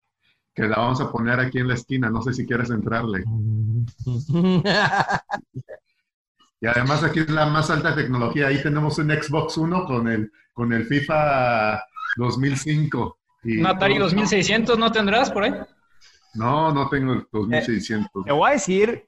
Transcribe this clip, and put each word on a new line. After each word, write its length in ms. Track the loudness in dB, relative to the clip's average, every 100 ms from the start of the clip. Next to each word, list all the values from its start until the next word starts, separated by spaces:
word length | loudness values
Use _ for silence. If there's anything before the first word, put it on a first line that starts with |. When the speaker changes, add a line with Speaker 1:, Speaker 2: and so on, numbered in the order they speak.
| _ _ _ _ _
Speaker 1:
que 100 | -4
la 140 | -2 0
vamos 220 | 0 0
a 100 | -2
poner 280 | -2 0 0
aquí 200 | 0 -2
en 80 | -2
la 60 | -2
esquina, 340 | -2 -2 0
no 120 | 0
sé 120 | -2
si 120 | -4 -2
quieres 240 | -2 0
entrarle. 540 | -2 -2 -2 -2 -4 -2 -2 -2 0 0 -2 -4 -6 -6
Speaker 2:
<laughs> 1160 | -4 -2 2 2 2 2 2 2 0 -2 -4 -6 -10 -10 -14 -14 -18 _ _ _ _ _ _ _ _
Speaker 1:
Y 40 | -2
además 360 | 2 2 2
aquí 180 | 2 0
es 80 | 0
la 180 | 2 2
más 240 | 2 2
alta 240 | 0 0 0
tecnología, 520 | 0 0 0 0 0
ahí 140 | 0
tenemos 380 | 0 0 0 0
un 100 | 0
Xbox 480 | 0 0 -2 -2 -2
One 260 | 0 0 -2
con 200 | -2 0
el, 240 | 0 -4 -10 _
con 180 | -4 0
el 140 | 0 0
fifa 960 | -2 0 2 2 2 2 2 2 -2 -6 -10 -6 -2
dos 200 | -2 0
mil 180 | 0 0
cinco. 640 | 0 0 0 -2 -4 -6 _ _
Y 140 | -4 0
Speaker 3:
Un 80 | 2
Atari 300 | 2 2 2
Speaker 1:
todo 80 |
Speaker 3:
dos 100 | 2
mil 140 | 2 2
seiscientos 500 | 2 2 2 2 2
¿no 140 | 2
tendrás 400 | 2 2 2 2
por 120 | 0
ahí? 100 | -2 -2 -10 _ _ -20 -20 _ _ -4
Speaker 1:
No, 360 | 0 2 2
no 160 | 0 0
tengo 260 | 0 0
el 140 | -2 -2
dos 160 | -4 -2
mil 160 | 0
seiscientos. 580 | 0 -2 -2 -4 -4 -6
Speaker 4:
Eh, 40 | -2
te 40 |
voy 180 | 2 2
a 40 |
decir 540 | 2 0 2 2 0